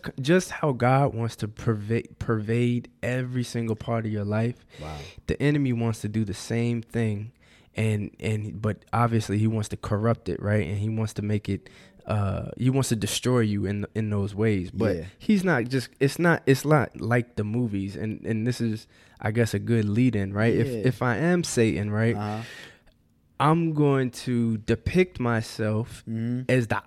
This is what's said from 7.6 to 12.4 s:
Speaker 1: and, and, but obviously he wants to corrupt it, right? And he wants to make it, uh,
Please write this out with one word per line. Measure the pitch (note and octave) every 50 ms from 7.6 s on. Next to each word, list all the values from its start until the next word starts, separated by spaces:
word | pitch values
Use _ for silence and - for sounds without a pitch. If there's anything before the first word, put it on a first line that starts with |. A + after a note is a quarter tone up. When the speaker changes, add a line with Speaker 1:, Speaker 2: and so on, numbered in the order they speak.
| _ _ -
Speaker 1:
and, | - A2 A2 G#2+ G#2 G#2 - - -
and, | - G#2+ A2 G#2+ G#2 G#2+ C2+ G2+
but | A2 A2 F#2+ - _ - -
obviously | A2+ A#2 A2+ A#2 A2 G#2+ - G2 G#2+
he | A2
wants | A2 A2+ A2 G#2 -
to | -
corrupt | - - - A2 G2+ G#2+ A#2 A2+ - - F#2
it, | E2+ -
right? | - G2+ G#2 G#2+ F2
And | D2 G#2
he | G2+ G#2 A2
wants | A2 A2 A2 G#2+ -
to | -
make | G#2 G#2 G#2 G2+ - -
it, | G2 - - - - - - - - - -
uh, | - A2 G#2 G2+ G2 F#2+ E2+